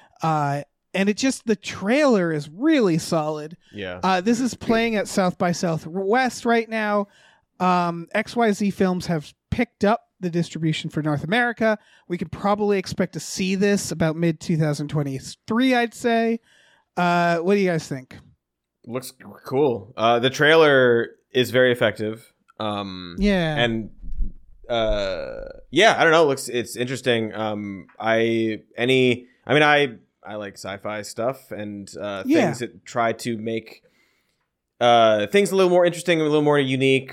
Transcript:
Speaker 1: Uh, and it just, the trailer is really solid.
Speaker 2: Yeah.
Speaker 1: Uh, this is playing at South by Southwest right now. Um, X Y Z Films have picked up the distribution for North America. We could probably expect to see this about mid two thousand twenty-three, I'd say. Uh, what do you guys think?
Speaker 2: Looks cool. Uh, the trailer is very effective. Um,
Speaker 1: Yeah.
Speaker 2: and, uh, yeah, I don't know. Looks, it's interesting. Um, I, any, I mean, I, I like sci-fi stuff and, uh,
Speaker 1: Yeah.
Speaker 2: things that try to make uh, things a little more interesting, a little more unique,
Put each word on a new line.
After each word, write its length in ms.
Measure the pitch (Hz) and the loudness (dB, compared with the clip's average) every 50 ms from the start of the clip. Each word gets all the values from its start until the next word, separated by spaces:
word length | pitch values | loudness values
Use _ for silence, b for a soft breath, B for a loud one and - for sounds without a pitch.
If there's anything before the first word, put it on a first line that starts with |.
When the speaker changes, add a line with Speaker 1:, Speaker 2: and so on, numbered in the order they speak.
| b b b b - | b b b b -2
Speaker 1:
Uh, 400 | 160 160 151 147 143 143 143 - _ _ _ _ _ - | -2 0 0 0 -2 -2 -4 -6 _ _ _ _ _ -4
and 160 | 185 196 202 | -2 0 0
it 80 | 208 - | 0 0
just, 280 | - 269 254 - - | 0 -2 -2 -2 -2
the 120 | 226 208 - | -2 -2 -2
trailer 720 | - - - - 185 202 247 294 311 277 233 196 175 170 | -4 -12 -12 -6 -2 0 2 4 4 4 4 4 2 0
is 180 | 160 147 147 151 | -2 -4 -6 -8
really 480 | 147 190 262 320 320 277 220 185 156 160 | -8 -2 2 2 4 4 4 4 2 0
solid. 600 | - - 180 160 151 156 156 151 147 160 170 - b b b | 0 0 -2 -2 -2 -2 -4 -6 -8 -12 -16 -18 b b b
Speaker 2:
Yeah. 260 | 104 98 92 90 90 | -10 -10 -10 -8 -4
Speaker 1:
Uh, 200 | - 185 190 180 | 0 0 0 2
this 180 | 180 226 240 220 | 2 2 0 2
is 140 | 269 233 - | 0 -4 -4
playing 420 | - - - 226 226 233 233 220 | -6 -2 0 0 0 2 0 -2
at 120 | 202 185 - | -2 -4 -2
South 280 | - 208 190 180 - - | -2 0 0 0 0 0
by 140 | 190 180 | -2 -2
Southwest 920 | 175 - - 170 160 156 - 160 165 190 190 190 220 254 262 247 - - - | 0 0 -2 -2 -2 -4 -6 -8 -8 -4 -2 0 2 2 2 0 -4 -4 -2
right 240 | 233 233 233 226 226 | 0 2 0 0 -2
now. 380 | 220 220 214 208 208 208 202 b b b b b b b b b _ - | -4 -4 -2 0 0 -2 -2 b b b b b b b b b _ -2
Um, 480 | 180 185 180 180 175 175 170 170 170 - - | 0 2 2 2 0 -2 -4 -6 -8 -6 -4
X 240 | 208 220 - - 240 | -4 -4 -4 -2 0
Y 140 | 233 220 196 | 2 2 2
Z 180 | - 208 196 | 0 0 -2
Films 340 | 175 - 196 185 180 180 - - | 0 0 0 0 0 -2 -2 -4
have 260 | 170 151 143 - - _ _ - | -4 -4 -4 -8 -20 _ _ -8
picked 320 | - - 240 - _ - 214 | -4 -4 -4 -4 _ 0 2
up 240 | 202 226 - _ _ _ - | 2 2 0 _ _ _ -8
the 80 | 185 175 | -6 -4
distribution 600 | 160 170 170 - - 160 160 160 156 - - 156 | -2 -2 -2 -2 -4 -4 -2 -2 -2 -2 -6 -6
for 140 | - 160 147 | -6 -4 -2
North 220 | 156 147 139 135 | -2 -2 -4 -2
America. 520 | 156 208 247 240 240 220 - 226 220 214 208 b b b b b b | -2 0 0 0 0 -2 0 0 0 0 -2 b b b b b b
We 100 | 180 180 | -8 -8
could 140 | 190 160 | -8 -8
probably 460 | - - - 202 208 202 214 202 202 190 | -10 -4 0 0 0 0 2 0 0 0
expect 320 | 180 - - - 190 - - | -2 -4 -4 -4 -4 -4 -4
to 60 | 156 | -10
see 360 | - - - - 196 185 196 | -12 -10 -6 -4 -2 -2 0
this 360 | 185 208 202 202 196 - - | 0 2 2 2 0 -2 -4
about 240 | 165 160 170 156 151 | -4 -2 -2 -2 0
mid 240 | 165 170 170 160 - | 0 0 0 0 -2
two 160 | - - 170 156 | -2 -2 0 0
thousand 300 | 160 151 147 147 151 147 | 0 0 -2 -4 -6 -4
twenty-three, 880 | 147 156 143 139 135 135 - - - _ _ - 220 226 262 262 247 | -2 -2 -2 -2 -4 -8 -10 -12 -18 _ _ -4 0 0 2 2 2
I'd 180 | 240 233 233 - | 2 0 -2 -4
say. 460 | - - 240 233 226 233 226 233 226 b b b b b b b b b b - | -4 -2 0 2 2 2 0 -2 -4 b b b b b b b b b b -4
Uh, 440 | - 180 175 175 175 175 170 170 170 | 0 2 2 4 4 4 2 2 0
what 160 | 165 180 208 | 2 2 2
do 40 | 208 | 2
you 100 | 190 180 | 2 2
guys 160 | 170 156 - - | 0 -2 -4 -6
think? 300 | 139 131 131 _ - - - - _ _ _ _ _ _ _ _ _ _ - | -10 -10 -10 _ -20 -20 -20 -20 _ _ _ _ _ _ _ _ _ _ -16
Speaker 2:
Looks 280 | 117 113 127 123 - - _ - - - - - | -10 -10 -8 -8 -10 -18 _ -20 -20 -20 -20 -12
cool. 480 | - 131 135 151 135 113 101 101 - - | -4 0 2 2 2 2 -2 -6 -12 -6
Uh, 240 | - 107 117 120 120 | 0 2 4 4 4
the 100 | 120 131 | 2 0
trailer 800 | 127 - 151 147 160 165 160 147 139 131 127 123 120 117 113 - - _ _ _ | 0 2 4 6 6 6 6 6 6 6 6 6 4 2 0 -2 -8 _ _ _
is 200 | - - 123 104 | 0 0 0 2
very 200 | 110 127 127 127 | 4 4 4 4
effective. 640 | 123 123 123 107 104 - 107 110 110 113 - _ _ _ _ _ _ - | 4 2 2 0 0 0 -6 -6 -8 -10 -16 _ _ _ _ _ _ -8
Um, 580 | 107 107 104 101 101 98 95 92 90 87 85 - | -6 -6 -4 -6 -8 -8 -10 -12 -12 -12 -6 0
Speaker 1:
Yeah. 360 | 196 208 196 185 165 160 151 143 | 0 2 2 2 0 0 0 0
Speaker 2:
and, 340 | 120 117 113 113 107 - - - - - - - - - - - - _ - - - - | 0 0 0 -4 -6 -8 -14 -14 -10 -8 -4 -2 -2 -2 -4 -8 -20 _ -20 -20 -8 -4
uh, 760 | 120 117 110 107 107 104 101 95 92 82 69 64 58 53 50 - - - - - | -2 -2 0 0 0 -2 -2 -4 -4 -6 -8 -10 -10 -12 -14 -14 -16 -18 -14 -4
yeah, 240 | 127 156 208 226 143 110 | 2 4 6 6 6 4
I 60 | 147 | 4
don't 80 | 165 | 4
know. 140 | 156 170 165 | 6 6 4
Looks, 240 | 143 135 135 - - | 4 2 -2 -4 -6
it's 260 | 113 123 113 117 - | -4 -4 -4 -6 -6
interesting. 580 | 113 123 123 135 120 - 127 120 113 110 107 90 | -6 -6 -6 -6 -4 0 0 0 0 0 -4 -6
Um, 540 | 107 110 107 107 104 104 101 98 95 - _ _ - | -6 -6 -4 -4 -6 -8 -10 -10 -12 -16 _ _ -6
I, 640 | 107 110 113 113 113 117 117 113 113 110 107 101 - _ - 120 | -2 0 2 2 2 2 2 0 0 -2 -4 -6 -10 _ -8 -4
any, 500 | 117 127 131 131 127 127 117 123 B B B B B | 0 2 2 4 4 2 2 0 B B B B B
I 80 | 107 127 | 0 2
mean, 100 | 151 151 | 4 4
I, 320 | 147 147 147 143 127 110 - _ _ _ _ - | 4 4 4 2 0 -4 -12 _ _ _ _ -18
I 120 | 95 107 | -14 -12
like 180 | 107 104 101 95 | -10 -12 -12 -14
sci-fi 460 | - - 95 98 98 - 104 107 107 104 | -14 -12 -12 -10 -8 -8 -8 -8 -8 -10
stuff 480 | - - - 113 127 135 131 - - | -10 -8 -4 -4 -4 -4 -6 -12 -16
and, 380 | - 98 107 104 104 101 98 - - - | -14 -12 -12 -10 -12 -12 -14 -14 -14 -10
uh, 260 | 95 104 98 95 95 | -8 -8 -8 -6 -2
Speaker 1:
Yeah. 200 | 247 302 320 233 | 0 0 2 0
Speaker 2:
things 140 | 165 139 120 | 0 -2 -6
that 260 | 123 - - - _ | -8 -10 -12 -16 _
try 280 | - - 123 113 113 113 | -10 -4 -2 -2 -2 -2
to 240 | 113 - 123 117 107 | -4 -6 -8 -6 -6
make 460 | 110 117 113 113 110 - - - _ _ _ _ _ _ _ _ _ _ _ _ _ _ _ _ _ _ _ - | -6 -6 -6 -6 -8 -10 -20 -20 _ _ _ _ _ _ _ _ _ _ _ _ _ _ _ _ _ _ _ 0
uh, 480 | 120 120 120 117 113 110 107 104 104 101 | 4 4 6 6 6 6 4 2 0 0
things 240 | - 202 202 180 | 2 2 2 2
a 40 | 185 | 2
little 140 | 190 190 180 | 2 2 4
more 160 | 180 180 175 | 4 4 4
interesting, 360 | 175 170 165 - 185 170 160 | 2 0 -2 -2 0 0 0
a 20 | 156 | 2
little 180 | 151 151 151 | 2 2 2
more 180 | 147 147 147 143 | 2 2 2 2
unique, 520 | 135 131 135 131 135 135 135 135 131 - | 2 0 0 0 2 4 2 2 0 -4